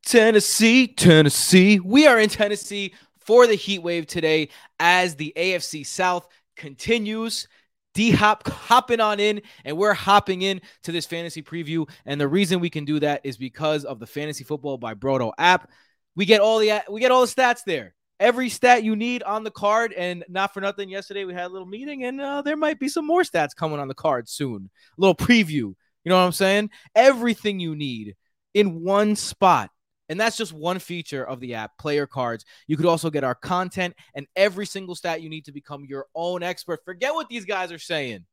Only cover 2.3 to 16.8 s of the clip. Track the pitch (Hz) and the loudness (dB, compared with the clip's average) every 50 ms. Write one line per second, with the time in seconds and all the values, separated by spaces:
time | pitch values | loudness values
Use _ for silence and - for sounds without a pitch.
2.3 | - - 214 208 208 202 - - 202 202 196 185 _ _ _ _ _ _ _ - | 0 -2 -2 -2 -2 -6 -8 -12 -10 -10 -10 -10 _ _ _ _ _ _ _ 6
3.3 | 214 247 247 233 214 196 - 190 202 180 165 170 175 170 160 - - 175 156 160 | 8 8 8 8 6 0 -2 -6 -6 -4 -4 -4 -4 -4 -6 -6 -6 -2 0 2
4.3 | 156 160 151 143 - - - _ _ _ 160 170 180 180 180 180 160 139 156 147 | 2 0 0 -4 -10 -20 -20 _ _ _ 4 4 4 4 2 0 -4 -6 -10 -10
5.3 | - 156 175 185 185 175 - - - 160 139 - - - 185 185 180 175 175 _ | -6 -4 -4 -2 -2 -4 -6 -8 -10 -12 -12 -12 -6 -2 -2 -2 -2 -2 -6 _
6.3 | _ _ _ _ _ - - 147 139 _ - - 226 233 214 208 220 220 226 226 | _ _ _ _ _ -20 -18 -18 -16 _ -4 -2 -2 -2 -2 -4 -6 -6 -6 -6
7.3 | 220 - - _ _ _ _ _ _ _ _ _ _ - 220 233 196 - 208 214 | -8 -8 -10 _ _ _ _ _ _ _ _ _ _ 0 2 2 4 4 4 2
8.3 | 214 - - - - - - - 233 254 254 254 240 226 220 214 208 202 202 214 | 2 0 -4 -12 -12 -12 0 4 4 4 4 2 0 0 0 0 0 0 0 0
9.3 | 208 208 208 - - _ _ 131 151 165 202 214 196 - - 196 202 208 202 - | 0 -2 -10 -16 -20 _ _ -10 -4 0 0 0 0 0 2 4 4 4 4 2
10.3 | 190 180 185 196 196 185 _ - _ _ _ - 170 170 151 - 170 165 170 165 | -6 -4 -2 -4 -4 -6 _ -20 _ _ _ -8 -6 -6 -6 -6 -8 -10 -10 -10
11.3 | - 160 147 - - 170 165 143 165 165 151 - - _ _ 117 143 143 147 139 | -12 -14 -16 -12 -10 -10 -8 -6 -4 -4 -4 -6 -10 _ _ -8 -4 -2 -2 0
12.3 | 147 190 202 160 190 180 175 175 - 156 147 143 151 151 143 147 147 139 _ 139 | 2 2 2 2 0 -2 -2 -4 -6 -6 -6 -4 -2 0 0 0 -2 -4 _ -10
13.3 | 123 107 131 127 _ - 156 156 156 151 143 139 135 110 117 110 - 143 147 151 | -10 -10 -12 -14 _ -4 -2 -2 -2 -2 -4 -8 -12 -12 -14 -12 -10 -10 -8 -8
14.3 | 147 - 131 - 151 143 127 147 139 123 120 117 110 101 117 135 135 131 123 110 | -10 -12 -10 -10 -10 -8 -8 -8 -8 -8 -8 -12 -12 -6 -2 -2 0 0 -2 -4
15.3 | - - 156 175 185 180 - _ _ _ _ _ _ _ _ _ _ 165 202 175 | -4 0 2 2 2 2 0 _ _ _ _ _ _ _ _ _ _ -6 2 4
16.3 | 220 208 202 220 220 220 214 214 214 208 | 4 4 4 2 2 2 2 2 0 -2